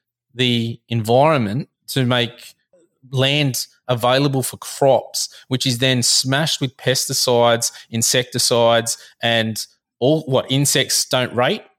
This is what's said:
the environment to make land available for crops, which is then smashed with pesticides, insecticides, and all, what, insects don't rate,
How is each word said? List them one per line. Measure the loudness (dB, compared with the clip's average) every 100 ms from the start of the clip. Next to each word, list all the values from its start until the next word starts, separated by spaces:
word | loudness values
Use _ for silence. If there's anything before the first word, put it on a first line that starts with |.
| _ _ _
the | -2 0 0 -2 -8 -6
environment | -4 2 4 4 2 0 -4 -8 _ -6
to | -2
make | 0 0 -2 -6 -20 _ _ _ _ _ -8
land | -2 0 0 0 -4 -8 _ -4
available | -2 2 2 2 -2
for | -4 -8
crops, | -10 0 2 2 0 -8 -10 -12 -8
which | -4 -2
is | 0
then | 0 2
smashed | 0 0 0 -2 -2 -2
with | -6 -4
pesticides, | -2 -2 -2 -2 2 4 4 2 -2 -8 -8
insecticides, | -2 0 0 -2 -2 0 2 4 2 0 -6 -12 -6
and | 0 0 -2 -6 -12 _ _ -2
all, | 0 0
what, | 0 -2 0
insects | 0 2 0 0 -2 -2
don't | -2 -2
rate, | 0 0 -2 -8